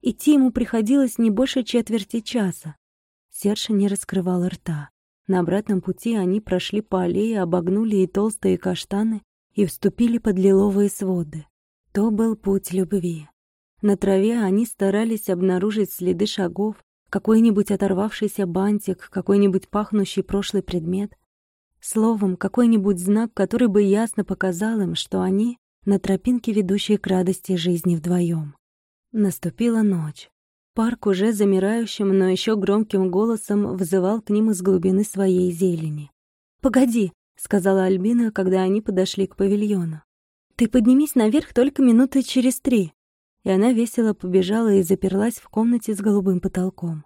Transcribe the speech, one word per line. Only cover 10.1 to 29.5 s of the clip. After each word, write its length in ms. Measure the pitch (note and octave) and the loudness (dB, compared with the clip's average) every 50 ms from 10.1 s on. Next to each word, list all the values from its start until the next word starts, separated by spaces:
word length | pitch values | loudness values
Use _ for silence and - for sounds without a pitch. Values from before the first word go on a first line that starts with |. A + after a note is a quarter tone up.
| A#3 | 0
под 220 | A#3 - A3+ G3 F#3 | 0 -2 -2 0 2
лиловые 500 | F#3 G3 G3 F#3+ G3 G#3 G3 G3 G3+ G3+ | 4 4 4 4 4 2 2 2 0 0
своды. 560 | - - G#3 F#3 F#3 F3 E3+ D3+ - D#3 D3+ _ _ _ _ _ _ _ _ _ _ | 0 -4 -4 -2 -2 -2 -4 -6 -8 -14 -14 _ _ _ _ _ _ _ _ _ _
То 180 | G3+ G#3 A#3 | -2 0 0
был 260 | G#3+ G3+ A3+ A3+ A3 | 0 0 0 0 -2
путь 360 | G#3+ - G3 G3 G3 - - E3+ | -2 -2 -2 -2 -2 -2 -4 -4
любви. 560 | F#3+ F#3 E3 G3+ G3 E3+ F3+ E3+ D#3+ D3+ _ _ _ _ _ _ _ _ _ _ _ | -2 -2 -2 -2 -2 -2 -4 -6 -6 -12 _ _ _ _ _ _ _ _ _ _ _
На 160 | - G#3 G3+ | 0 0 0
траве 420 | G3 - G3 F#3+ F#3+ G3 A3 A#3 A#3+ | 2 2 2 2 2 2 2 0 0
они 260 | G#3+ F#3+ F#3+ G#3 A#3+ | 0 0 0 0 0
старались 600 | A#3 - _ G3 G3 G3 G#3 A3+ A#3 A3+ G#3 - - | -2 -4 _ -2 0 0 0 0 -2 -4 -4 -4 -4
обнаружить 640 | F#3 F3 F#3 F#3 F3+ F#3 F#3 G#3+ G#3 A3 G3+ F#3 | -2 0 0 0 0 0 0 -2 0 -2 -4 -4
следы 360 | - - F3+ F3+ F#3 E3+ G3+ | -4 -6 -2 -2 0 0 -2
шагов, 500 | G#3 - - F#3+ F3 F3 - G3+ G#3+ G#3 _ _ _ _ _ _ _ | -4 -2 -4 -4 -4 -2 -4 -4 -4 -4 _ _ _ _ _ _ _
какой-нибудь 600 | - G#3 - - A3 A3 A3+ A#3 G#3 G3+ G3+ - | -6 -4 0 4 4 6 6 4 4 2 0 0
оторвавшийся 760 | G3+ F#3+ G3+ G3 F#3+ F3+ G3+ A3 - - G#3+ G3+ - - G3 | 0 -2 0 0 0 0 -2 -4 -4 -4 -4 -4 -2 -4 -4
бантик, 600 | F3 E3 F#3 F#3+ G#3 G#3 G3+ - - F#3 - - - | -2 -2 -2 0 0 0 -2 -2 -4 -8 -8 -8 -10
какой-нибудь 580 | - G3 F3+ - G3+ G3+ G3+ G3 F#3 F#3+ - _ | -8 -8 0 2 4 4 4 4 2 0 -4 _
пахнущий 540 | - G3+ G#3 - G#3+ G#3 G3 - - - F#3 | -4 -4 -4 -2 -2 -2 -2 -2 -2 -6 -4
прошлый 400 | - - G3+ G3 - - G3 F#3 | -2 -4 -4 -4 -2 -4 -4 -4
предмет. 540 | - - F3+ D#3+ E3 F3+ F#3+ G3+ G#3 - _ _ _ _ _ _ _ _ _ _ _ _ _ | -2 -6 -6 -4 -2 -4 -4 -4 -6 -10 _ _ _ _ _ _ _ _ _ _ _ _ _
Словом, 560 | - - - A3+ G#3+ A3+ A#3 G#3+ G#3 F#3+ F3+ | -14 -6 -2 0 2 2 2 2 0 -2 -2
какой-нибудь 640 | F3+ - G3 - - B3 A#3 A3+ G#3+ F#3+ G3+ G3+ F3 | -2 -4 -4 0 2 4 4 4 2 2 0 -2 -2
знак, 340 | F3 F#3 G3+ G#3+ A#3 A3+ _ | 0 0 0 0 0 -2 _
который 340 | - G3+ F3+ - A#3+ B3+ A#3 | -4 -2 -2 0 0 2 2
бы 140 | F#3 G#3 G#3 | 4 4 4
ясно 420 | G3 G3 G#3 A3+ A3 - - G3+ | 4 2 2 0 -2 -4 -6 -4
показал 560 | - F#3+ - - F#3+ F3+ E3+ G#3 A3 A#3 A3 | -6 -4 -4 -4 -4 -2 -2 -4 -4 -2 -2
им, 140 | G3 E3+ E3 | -2 -2 -4
что 280 | - - - - F#3+ F#3 | -6 -8 -4 -4 -2 0
они 360 | F#3 F#3+ G3 G#3+ A#3+ A#3+ _ _ _ _ _ _ | 0 0 0 0 -2 -4 _ _ _ _ _ _
на 140 | G3 G3 F#3+ | 0 0 0
тропинке, 540 | - - F#3+ F#3 _ A#3+ B3+ A#3+ - - G#3+ | 0 0 -2 -2 _ -2 -2 0 -2 -2 -2
ведущей 440 | G#3+ G3+ F3+ F#3+ G#3 - - G#3+ | 0 0 0 0 -2 0 0 -2
к 100 | G3+ - | -2 0
радости 500 | - F#3+ F#3 F#3 F3+ F#3+ - - - F#3+ | 0 0 0 0 0 -2 -4 -4 -4 -4
жизни 400 | F3 D#3+ F3+ F3 E3+ - F3+ F3 | -2 0 -2 -2 0 0 0 -2
вдвоём. 580 | E3 D3+ F3 F3+ F3+ F3 E3+ E3+ D#3+ D#3 D3 D3 _ _ _ _ _ _ _ _ _ _ _ - | 0 -2 -2 0 0 0 0 -2 -4 -6 -8 -12 _ _ _ _ _ _ _ _ _ _ _ -4
Наступила 680 | A3 G#3 G3 E3+ - - E3+ | -2 -2 -2 -2 -4 -8 -8